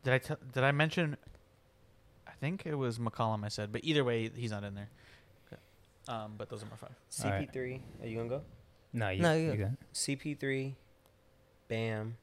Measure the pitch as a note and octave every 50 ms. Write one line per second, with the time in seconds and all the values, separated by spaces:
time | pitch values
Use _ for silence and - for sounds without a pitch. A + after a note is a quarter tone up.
0 | - B2+ B2+ C3 - - D#3 - - C3 B2 - C3 C#3 C#3 C#3+ D#3 D#3+ - F3+
1 | E3+ D3+ C#3+ - - - - - - - - _ _ - _ - - - - -
2 | - - - - - - - - C3 D3 F3+ G3 - E3 D3+ C#3+ C3 B2 A2+ A#2
3 | A#2+ A2+ - - A#2+ A2 A2 G#2+ G#2 G#2 - - G#2+ G#2 G#2+ A#2+ - D#3+ D#3 D3
4 | C3+ B2 A#2+ A#2 A2+ A2 - A#2+ A#2 A2 G#2+ G2+ G2+ G2+ G2+ G2+ G2+ G#2 - -
5 | - - - - - - - - - - - - - - - - - - _ -
6 | - - A#2+ A2 G#2+ G#2+ G#2+ G#2 A2 - A#2 G#2 G2+ G#2+ A2 G#2+ - - B2 -
7 | _ _ - - A2+ G#2 G2 F#2+ F#2+ - - C3 B2+ B2 B2+ C3 - - - -
8 | - A#2 A2 A2+ A#2 A#2 B2 C#3+ - - - - - - - - - _ - A#2+
9 | A2+ G2 F#2 F#2+ F3 E3+ D#3 D#3+ D#3+ D#3 C3 A2 G2+ G2+ C3 - - - - -
10 | - - C#3 C3+ - D3+ D3 - - C3+ C3+ C3+ C3+ C3+ C3+ - - - - _
11 | _ - _ _ _ - _ - - _ - _ _ _ A#2 A2+ A2+ A2+ A2 G#2+
12 | A2 A2+ A#2 -